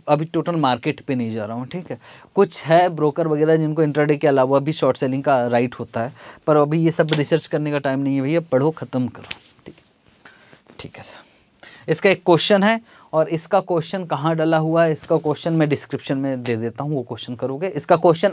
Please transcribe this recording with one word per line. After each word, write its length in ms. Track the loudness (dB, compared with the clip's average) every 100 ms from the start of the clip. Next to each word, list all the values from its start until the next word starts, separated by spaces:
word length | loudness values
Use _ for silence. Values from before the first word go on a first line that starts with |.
| -2
अभी 160 | 0 0
टोटल 300 | -4 -2 0
मार्केट 440 | 0 0 -2 -6
पे 140 | -4
नहीं 160 | -4 -4
जा 140 | -6
रहा 120 | -6 -8
हूँ, 100 | -10
ठीक 240 | -12 -12
है। 80 | -14 -16 -20 -4
कुछ 260 | 0 0 0
है 260 | 2 4 4
ब्रोकर 360 | 2 0 0 0
वगैरह 280 | 2 4 4
जिनको 260 | 2 0
इंट्राडे 340 | 0 2 2 2
के 100 | 2
अलावा 300 | 4 4 2
भी 140 | 0
शॉर्ट 240 | 0 0 0
सेलिंग 260 | -2 -2
का 220 | 0 0 2
राइट 260 | 0 0
होता 260 | -4 -8 -6
है, 120 | -8 -10 -20 -6 2
पर 100 | 4
अभी 280 | 4 2
ये 80 | 2
सब 200 | 2 0
रिसर्च 320 | 0 0 -2 -2
करने 260 | -4 -2
का 60 | -4
टाइम 200 | -2 -2
नहीं 140 | -2 -2
है 60 |
भैया, 180 | 0 -2
पढ़ो 280 | 0 0 0
ख़त्म 360 | -2 -6 -4 -4
करो, 200 | -6 -14 -16 -18 _ -20
ठीक 80 |
है, 1000 | -20 _ _ _ _ -20 -20 _ -20 _ -18
ठीक 180 | -18 -16
है 60 |
सर। 880 | -16 -16 -20 _ _ _ -20 -12 -4
इसका 200 | 0 2
एक 120 | 2
क्वेश्चन 380 | 4 4 4 4
है 180 | 4 2 -4 -18 -4
और 160 | -2 0
इसका 300 | -2 -2 -2
क्वेश्चन 420 | 0 -2 -2 -6 -6
कहाँ 280 | -4 -2 0
डला 220 | 2 2
हुआ 260 | 2 2
है, 80 | 2
इसका 240 | 0 0 0
क्वेश्चन 340 | 0 -4 -2
मैं 160 | 0 2
डिस्क्रिप्शन 500 | 0 -4 -8 -4 -4
में 240 | -4 -4
दे 140 | -4 -4
देता 280 | -4 -6
हूँ, 100 | -6
वो 80 | -6
क्वेश्चन 300 | -6 -10 -12 -8
करोगे। 320 | -6 -6 -6
इसका 260 | -6 0 2
क्वेश्चन 340 | 4 2 0